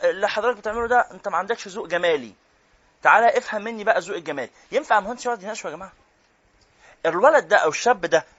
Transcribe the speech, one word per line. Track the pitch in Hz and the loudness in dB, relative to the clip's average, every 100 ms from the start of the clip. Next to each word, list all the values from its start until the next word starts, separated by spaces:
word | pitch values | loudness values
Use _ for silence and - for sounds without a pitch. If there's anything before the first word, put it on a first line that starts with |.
اللي | 175 180 202 | -2 0 -2
حضرتك | 214 226 214 | -2 -2 -4
بتعمله | 214 226 233 | -6 -6 0
ده | 247 - | 0 0
انت | 185 202 | -4 -6
ما | 170 | -4
عندكش | 196 233 202 | -4 -6 -8
ذوق | 185 165 | -12 -6
جمالي، | 175 175 151 117 90 _ _ _ _ _ _ | -2 0 0 -4 -18 _ _ _ _ _ _
تعالى | 147 185 233 - | 4 6 4 2
افهم | - 214 | -2 -6
مني | 214 226 | -8 -4
بقى | 208 202 | 0 0
الذوق | 175 175 | -2 -8
الجمالي". | 156 143 117 _ _ | -8 -8 -10 _ _
ينفع | 247 302 220 | -6 0 0
مهندس | 202 240 247 | 0 -6 -6
يقعد | 233 | -6
يناقشه | 190 214 180 | -8 -12 -12
يا | |
جماعه؟ | 151 190 _ _ _ _ _ _ _ _ _ _ _ 165 | -12 -16 _ _ _ _ _ _ _ _ _ _ _ -2
الولد | 170 254 294 165 | 4 4 4 4
ده | 202 | 2
او | 160 | 2
الشاب | 147 233 226 | 0 0 0
ده | 170 156 - | 2 0 0